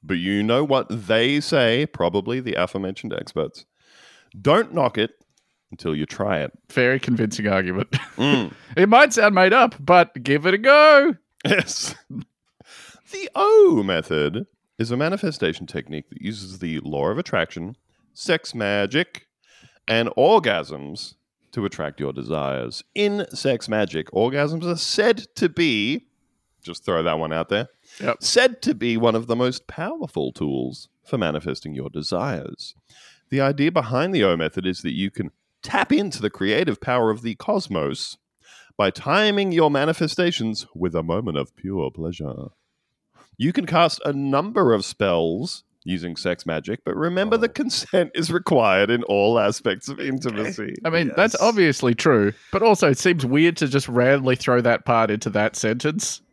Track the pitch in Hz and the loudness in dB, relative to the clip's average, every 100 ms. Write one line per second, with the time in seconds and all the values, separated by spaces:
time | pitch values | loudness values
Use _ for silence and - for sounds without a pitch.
0 | 78 90 92 101 107 120 147 135 - 113 | -4 -4 -2 -2 0 0 2 0 -2 -8
1 | 92 110 120 147 143 151 120 117 151 - | 0 2 2 0 0 0 2 2 -2 -2
2 | 85 95 98 127 127 - 90 98 95 98 | 0 0 -2 -6 -4 -2 -2 -4 -6 -8
3 | 113 - - - 76 - - _ _ _ | -8 -8 -8 -6 -6 -8 -20 _ _ _
4 | - _ _ 98 101 175 233 165 127 - | -20 _ _ -6 2 2 2 -2 -2 0
5 | 110 _ _ _ _ _ _ - 87 76 | -4 _ _ _ _ _ _ -10 -6 -4
6 | 76 - 104 82 71 - _ - 123 131 | -6 -6 -4 -2 -4 -10 _ 0 0 0
7 | - 117 110 - 104 95 92 90 - 135 | 0 0 0 -2 0 0 0 -4 -4 -4
8 | - - 139 139 95 - - 123 190 233 | -6 -4 0 2 0 -10 -8 2 6 8
9 | 294 220 208 190 185 233 233 - 143 175 | 6 6 4 6 6 6 4 2 6 6
10 | 170 - 120 143 160 196 247 294 302 294 | 6 0 0 2 2 2 6 8 10 8
11 | 285 208 _ _ - 196 - - - - | 6 0 _ _ 0 0 0 -6 -8 -12
12 | _ - - _ _ _ _ - - - | _ -14 -14 _ _ _ _ -20 -20 -20
13 | _ 392 381 - 392 440 392 117 98 87 | _ -12 -8 0 6 8 8 6 2 -2
14 | 80 78 76 95 196 _ _ _ 113 123 | 0 0 0 -2 -10 _ _ _ -4 -2
15 | 156 196 190 151 87 82 87 80 67 76 | -2 -2 -6 -4 -4 -4 -10 -10 -10 -12
16 | - - 95 107 98 92 90 80 - 71 | -12 -12 -10 -10 -14 -10 -8 -8 -6 -4
17 | 73 113 180 101 82 - 85 120 _ _ | -2 -4 -4 -2 -2 -6 -12 -14 _ _
18 | _ - - 160 - 120 101 101 98 143 | _ -16 -4 -4 -4 -6 -2 -2 -2 -2
19 | 175 - _ _ _ _ _ _ - 113 | -4 -8 _ _ _ _ _ _ -2 0
20 | 117 - 143 220 147 90 73 73 71 85 | 0 2 4 4 4 -2 -4 -10 -12 -14
21 | - _ _ _ _ - 98 - 76 71 | -16 _ _ _ _ -6 -6 -6 -10 -6
22 | 71 65 60 76 71 67 60 - - - | -8 -8 -6 -4 -4 -4 -6 -12 -14 -2
23 | 202 202 190 - - 120 - 107 98 80 | -2 -2 -8 -6 -2 -2 -2 -2 -2 -4
24 | 78 - 117 139 143 165 175 170 - - | -4 0 0 0 -2 -4 -6 -6 -4 0
25 | 214 233 - - 175 165 165 110 104 160 | 0 0 -12 -4 -2 0 0 0 0 -4
26 | _ _ _ _ _ _ - 85 - 85 | _ _ _ _ _ _ -16 -12 -2 0
27 | 82 80 80 80 82 101 123 _ _ - | 0 -2 -2 -4 -2 -4 -4 _ _ -8
28 | - - - - 254 233 - 110 120 113 | -6 -4 0 2 2 0 -4 -2 -2 2
29 | 117 113 117 117 127 127 - - 175 330 | 2 0 -2 -2 -2 -4 -12 -12 -10 -8
30 | 208 - 67 - 76 65 64 - - _ | -8 -6 -6 -4 -4 -4 -6 -10 -20 _
31 | _ 135 87 76 82 78 78 73 71 - | _ -2 -2 -2 -6 -8 -10 -10 -10 -10
32 | 76 90 131 92 65 - - - _ _ | -6 -4 -4 -6 -10 -14 -18 -20 _ _
33 | - _ _ 135 135 143 147 175 117 123 | -20 _ _ -2 0 2 0 0 -2 -2
34 | 170 185 98 85 80 - 92 90 87 67 | 0 2 2 2 0 -2 -4 -4 -6 -4
35 | 98 - 95 _ _ _ - - - 294 | -6 -6 -10 _ _ _ -4 -2 0 0
36 | 202 - 208 - - 208 175 107 - 123 | -2 -4 -6 -2 -2 0 0 -4 -2 0
37 | 113 110 117 110 - 208 - 90 71 69 | 0 -2 -6 -8 -4 -4 -2 -4 -4 -6
38 | - - _ _ _ - _ - 101 - | -12 -16 _ _ _ -20 _ -2 -2 -2
39 | - 175 214 202 196 165 156 143 147 160 | -2 0 2 0 0 2 2 2 0 -2
40 | 156 - 175 165 113 107 - - 90 82 | -4 -2 -2 -2 -4 -6 -12 -4 -2 -2
41 | 82 85 98 76 69 _ 95 95 69 - | -2 -4 -2 -4 -6 _ -8 -4 -6 -6
42 | 82 87 76 65 67 _ _ _ _ _ | -10 -8 -10 -12 -14 _ _ _ _ _
43 | _ _ _ _ 135 180 180 165 165 - | _ _ _ _ -2 -2 0 2 2 2
44 | - 139 139 139 185 233 156 110 - - | -4 -2 0 0 0 2 4 2 0 -2
45 | 101 85 82 87 160 - _ _ - 90 | 0 2 0 -2 -6 -12 _ _ -8 -6
46 | 87 82 - 87 - 80 85 113 - 85 | -6 -8 -6 -6 -4 -6 -6 -8 -6 -4
47 | 160 180 208 226 226 - 269 - - 185 | -4 -2 0 0 -2 -2 -4 -4 -2 0
48 | 170 - 165 175 - 147 113 95 101 120 | 0 -2 -2 -2 2 2 4 4 4 0
49 | 120 101 101 117 101 104 117 95 - 139 | 2 2 4 4 2 0 -2 -4 -6 -8
50 | 139 131 123 107 107 180 107 - 165 165 | -6 -4 -4 -4 -6 -6 -10 -8 -4 -2
51 | 151 - 214 - 208 220 170 139 127 117 | 0 2 0 2 2 4 4 4 0 2
52 | - 120 101 - _ 190 220 202 160 131 | 4 4 4 -2 _ 2 4 6 4 4
53 | 185 175 127 139 165 170 143 135 131 120 | 2 2 2 4 2 2 0 0 0 2
54 | 123 139 131 127 - 123 120 117 - 117 | 4 4 2 0 2 2 2 0 2 2
55 | 110 104 - 101 107 - 110 120 151 160 | 2 0 -2 0 -2 0 -2 -2 -2 -4
56 | - - _ | -6 -10 _